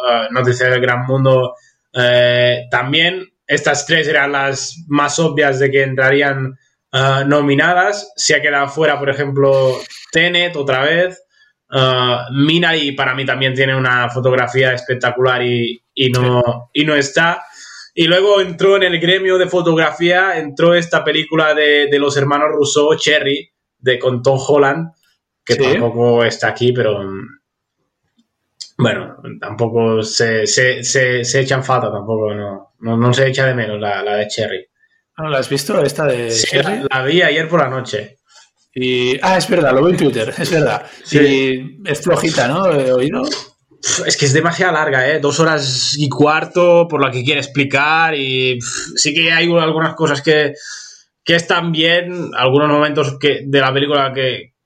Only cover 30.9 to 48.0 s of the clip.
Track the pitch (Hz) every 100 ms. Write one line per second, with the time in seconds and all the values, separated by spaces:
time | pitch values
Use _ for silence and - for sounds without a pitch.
30.9 | 135 127 123 120 135 131 135 127 127 110
31.9 | 104 101 110 107 104 101 98 - _ 113
32.9 | 113 123 123 135 131 131 123 107 104 104
33.9 | 98 101 104 104 - 101 95 - _ _
34.9 | _ _ - 156 135 127 139 - 196 139
35.9 | - 147 120 117 113 - 139 180 214 269
36.9 | 131 131 170 165 151 160 170 127 131 117
37.9 | 104 - _ _ - _ _ _ 127 127
38.9 | 123 123 127 190 185 - 170 139 131 170
39.9 | 175 147 117 110 - 160 165 131 104 -
40.9 | - - 147 143 135 135 127 139 - 185
41.9 | 143 175 165 165 151 123 160 190 147 131
42.9 | 127 143 220 294 - - _ _ _ -
43.9 | - - - 143 151 165 170 185 156 151
44.9 | 131 131 156 147 156 160 156 135 127 -
45.9 | 151 147 - 147 156 156 175 175 170 165
46.9 | 143 135 127 123 143 139 143 139 139 147
47.9 | 160